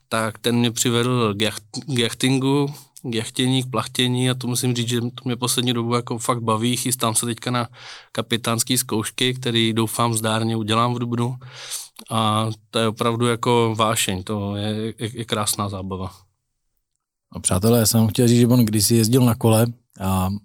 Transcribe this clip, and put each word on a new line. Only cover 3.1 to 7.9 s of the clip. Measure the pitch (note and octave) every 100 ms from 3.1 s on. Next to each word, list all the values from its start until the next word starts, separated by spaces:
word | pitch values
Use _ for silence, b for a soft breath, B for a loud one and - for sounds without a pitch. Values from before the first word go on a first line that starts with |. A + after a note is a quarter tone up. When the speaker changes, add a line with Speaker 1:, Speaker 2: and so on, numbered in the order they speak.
| A2
Speaker 1:
jachtění, | A2+ - B2+ C3
k | B2+
plachtění | A2+ - - B2 B2 B2+
a |
to | B2+ A#2+
musím | A#2+ B2+ A#2+
říct, | A#2
že | A#2+
to | A#2+ - B2+
mě | A#2+
poslední | B2 B2+ B2+
dobu | A#2+ A#2 A#2+
jako | A#2+ A#2
fakt | - A#2+
baví. | A2+ G#2+ A#2+ B2
Chystám | B2+ A#2 A#2 A2+
se | A#2+
teďka | A2+ -
na | B2 A#2 B B